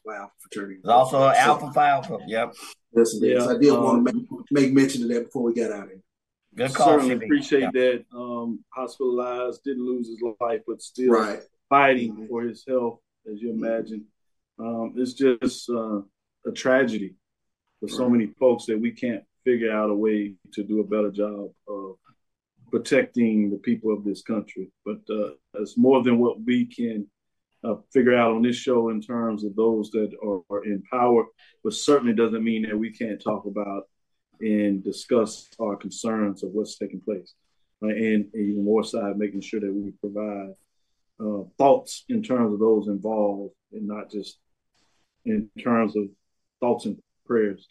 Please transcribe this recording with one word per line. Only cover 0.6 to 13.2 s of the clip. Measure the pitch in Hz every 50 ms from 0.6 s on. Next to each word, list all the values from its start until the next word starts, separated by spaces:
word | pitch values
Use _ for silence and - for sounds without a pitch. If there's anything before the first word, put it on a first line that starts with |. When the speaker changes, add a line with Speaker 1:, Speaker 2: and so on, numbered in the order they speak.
| 101 98 95 95 -
Speaker 2:
He's | 123
also | 117 123 131 131 143 135 135
an | 135 135
Speaker 1:
So, | 120
Speaker 2:
Alpha | 131 147 147 - 151 139 -
Phi | 151 147 143
Alpha. | 139 135 131 - 117 101 -
Yep. | 95 110 113 117 117 - - - - - _ _ _ -
Speaker 1:
yes, | 117 117 113 -
indeed. | 107 123 127 123
Speaker 3:
Yeah, | 123 120
Speaker 1:
So | 123 120
I | 117
did | 143 143
Speaker 3:
um, | 135 - 131
Speaker 1:
wanna | 127 123 120 120
make, | 127 113 123 - - - - - -
make | 143 143 135 127 135
mention | 135 135 135 135 123 117
of | 117
that | 120 117 113
before | - - 131 120
we | 117 117
get | 120 110 104
out | 104 101 95
of | 92
here. | 95 95 _ _ _ _ _ _ _ _ _ _ _
Speaker 2:
Good | 104 123 135 135
call, | - 147
Speaker 3:
Certainly | 143 151 147 131 127 127
Speaker 2:
C | 110
B. | 113
Speaker 3:
appreciate | 110 147 139 - - 151 139
Speaker 2:
Yeah. | 131 131 131
Speaker 3:
that. | 127 127 127 123 113 - _ 123
Um, | 120 123 120 120 120 117 117 110 - - _
hospitalized, | - 131 127 120 - - 131 127 123 123 123 123 123 123 123 123 117 - -
didn't | 139 131 123 123
lose | 127 127 123 117 113
his | 113 110 120 117 110 -
life, | 120 117 113 110 -
but | 117 110 -
still | - - - 127 127 123 117
Speaker 1:
Right. | 113 110 104 101 - - _ _ _ _ -
Speaker 3:
fighting | 139 143 139 135 135 123 120 110 107
Speaker 1:
Mm-hmm. | 110 110
Speaker 3:
for | 110 120 117 117
his | 117 104 - -
health, | 135 131 127 120 117 113 - _ _ _ _